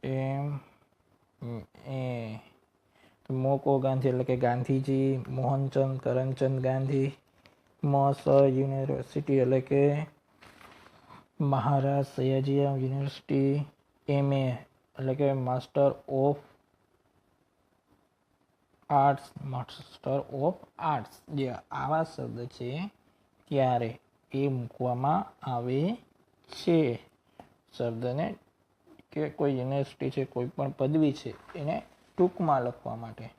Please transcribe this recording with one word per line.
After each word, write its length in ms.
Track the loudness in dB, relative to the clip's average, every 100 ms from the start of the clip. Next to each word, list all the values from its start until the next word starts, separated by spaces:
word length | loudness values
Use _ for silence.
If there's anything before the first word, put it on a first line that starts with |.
એમ 560 | -4 -2 -2 -2 -4 -6 -10 _ _ _ _ _ _ _ -10 -10 -12 -18 -10
એ. 540 | -6 -4 -6 -8 -12 -16 _ _ _ _ _ _ _
તો 100 | _
મોકો 460 | -2 0 0 2 2
ગાંધી 280 | 2 2 2
એટલે 160 | 0
કે 140 | 0 2
ગાંધીજી, 880 | 2 0 0 0 2 0 2 0 -4
મોહનચંદ 720 | -4 0 0 0 0 0 0
કરમચંદ 640 | -2 0 0 0 0 2
ગાંધી, 560 | 0 0 0 0 0 -4 _ _ -20 _ _ _
મ 280 | 2 4 4
સ 160 | 2 4
યુનિવર્સિટી 1080 | 6 6 4 0 -2 -2 -4 -4 -6 0 2
એટલે 240 | 4 2
કે 460 | 2 2 4 2 -4 _ _ _ -20 -20 -20 -20 -20 -20 -20 -20 _ _
મહારાજ 640 | 0 2 2 2 2 0 -2 -2
સયાજી 420 | 0 0 2 2
યુનિવર્સિટી, 1120 | 2 0 -2 -2 -6 -8 -4 0 2 0 -4 _ _ _ -2
એમ 260 | 0 2
એ 240 | 2 0 -4 -10 _ _ -8
એટલે 180 | -4 2
કે 180 | 2
Master 640 | 2 -2 -4 -2 4 4 2 -4
of 280 | 2 2 2 -6 _ _ _ _ _ _ _ _ _ _ _ _ _ _ _ _ _ _ _ _ _ _ _ _
Arts, 420 | 4 6 4 -4 -14
Master 800 | -10 -8 -10 -14 -20 -10 -4 -4 -4 -2
of 200 | -2 -2 -12 -6
Arts. 420 | -2 -2 -4 -16 -8
જે 220 | -4 -4 -6 -10
આવા 320 | -6 -2 0
શબ્દ 440 | -2 -6 -10 -8 -12
છે 420 | -10 -8 -6 -8 _ _ _ _ _ _
ત્યારે 480 | 2 4 4 0 -6 _ _ _
એ 160 | -2 0
મૂકવામાં 760 | -2 -6 -4 -2 0 0 0 -2 -10
આવે 560 | -6 -4 -2 0 0 -2 -10 _ _ _ _
છે. 500 | -8 2 4 4 0 -8 _ _ _ -20 _ _
શબ્દને 640 | -6 -4 -2 -4 -2 -4 -6 _ _ _ _ _ -20 _
કે 180 | -6 -6
કોઈ 280 | 0 0 0
યુનિવર્સિટી 520 | -2 -2 -4 -4 -6
છે, 160 | -4 -4
કોઈ 220 | -4 -6
પણ 240 | -4 -6
પદવી 420 | -2 0 4 2
છે, 220 | 0 -8 -14 -14 -8
એને 280 | -6 -6 -8 _ _ 2
ટૂંકમાં 460 | 2 2 2 2
લખવા 320 | 0 -6 -10 -10
માટે. 360 | -12 -14 -16